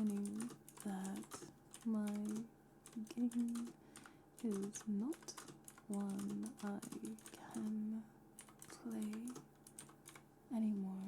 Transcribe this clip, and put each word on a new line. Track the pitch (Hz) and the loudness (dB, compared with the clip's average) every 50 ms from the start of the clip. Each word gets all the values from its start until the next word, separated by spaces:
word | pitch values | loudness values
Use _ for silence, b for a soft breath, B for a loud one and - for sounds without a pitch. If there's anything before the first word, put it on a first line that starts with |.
| 214 | 4
knew | 208 202 202 202 202 208 214 226 240 - - - - - - - | 6 4 4 2 0 0 0 -2 -2 -4 -6 -10 -14 -14 -6 -2
that | 208 196 190 190 196 196 208 226 - - - - - - - - - - - - | 0 0 0 0 0 0 -2 -4 -4 -6 -8 -10 -10 -12 -14 -16 -16 -16 -2 0
my | 226 220 214 208 208 208 208 208 214 214 220 233 226 - - - - - - - - - 233 214 - - | 2 4 4 4 4 2 2 2 2 2 0 0 -2 -6 -14 -20 -20 -20 -20 -18 -8 -6 -6 -4 -2 2
game | 233 240 240 233 240 240 233 233 233 233 233 - B B B B B B B B B B B - - - | 4 4 6 6 6 6 6 4 2 0 -2 -6 B B B B B B B B B B B -8 0 2
is | 226 202 196 196 202 208 - - 220 | 4 4 4 2 0 -2 -2 0 2
not | 208 202 214 277 339 - - - - - - - - - - - - - - - | 4 4 4 2 2 0 -4 -8 -10 -10 -10 -10 -12 -14 -14 -16 -16 -12 -4 0
one | 208 202 202 196 196 196 202 202 208 208 208 220 262 - - | 0 2 2 2 2 2 2 2 2 0 0 -2 -2 -2 -2
I | 202 202 202 - - - - - 220 220 220 - - - - - - - | -2 0 -2 -2 -4 -4 -4 -4 -4 -4 -6 -8 -10 -12 -10 -10 -6 -2
can | 226 220 214 220 214 214 214 220 220 226 - - - - - - - - - - - - - | 0 2 2 2 2 2 2 2 0 -2 -4 -10 -18 -18 -18 -16 -16 -16 -16 -14 -14 -14 -12
play | - - - 240 220 220 214 214 214 220 233 247 254 - - - - - - - - - - - - - - - - - - - - - - - 269 220 | -12 -8 -4 -2 0 2 2 2 0 -2 -2 -4 -4 -6 -8 -12 -16 -20 -20 -18 -16 -14 -14 -14 -16 -16 -16 -16 -16 -16 -16 -18 -20 -20 -6 0 2 4
anymore. | 226 214 214 202 190 190 190 190 190 | 6 6 4 4 2 0 0 -2 -2